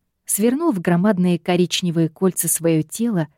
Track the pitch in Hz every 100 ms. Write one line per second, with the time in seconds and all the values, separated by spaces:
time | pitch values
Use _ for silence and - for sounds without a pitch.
0 | _ _ - - 226 269 339 190 175 170
1 | 208 185 180 175 - 180 180 - 180 165
2 | 160 - 190 - 165 - 165 160 156 -
3 | 233 185 151